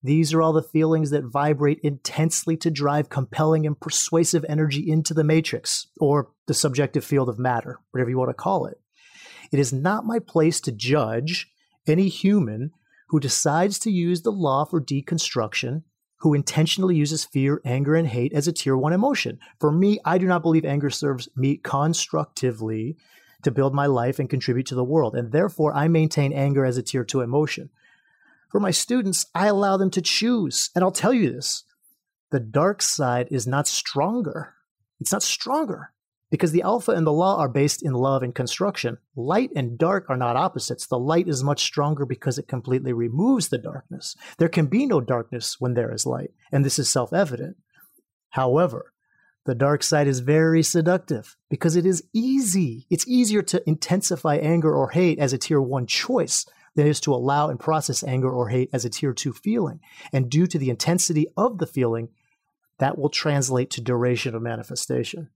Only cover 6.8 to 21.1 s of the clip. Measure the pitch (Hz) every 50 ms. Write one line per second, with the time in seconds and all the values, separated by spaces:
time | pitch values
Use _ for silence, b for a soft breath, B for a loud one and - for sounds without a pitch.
6.8 | 143 131 - 139 - - 147 139 131 123 117 104 127 127 123 117 - - 123 -
7.8 | _ _ - 127 127 117 127 127 127 123 131 - - 180 196 180 135 - - _
8.8 | _ _ B B B B B B B B B B B B - 139 143 123 135 131
9.8 | 139 180 202 220 240 220 233 233 - - - 170 156 160 160 - - - 120 107
10.8 | 117 123 139 151 127 110 110 117 131 156 175 - - _ _ _ _ _ _ _
11.8 | _ - 156 170 196 190 - - - 190 208 208 160 110 107 110 123 156 b b
12.8 | b b b b b b - 156 135 135 - - - 156 143 160 180 208 202 -
13.8 | - 226 202 180 170 170 180 175 170 233 208 196 175 143 131 135 151 - - 170
14.8 | 135 - 139 139 139 - 175 165 - - - 127 113 - - - - 123 131 156
15.8 | 160 _ _ _ _ _ _ _ - 165 147 147 143 - - - 156 165 - -
16.8 | 185 185 180 156 147 147 156 156 - - - 139 135 139 143 - _ 127 123 131
17.8 | 143 139 156 165 165 147 107 123 120 143 - 151 143 170 165 - - 139 135 131
18.8 | 135 151 170 185 220 277 285 - - - 113 B B B B B - 151 147 165
19.8 | 185 202 208 208 - 151 165 180 185 185 180 175 160 170 160 160 156 151 143 143
20.8 | 143 143 135 - - 143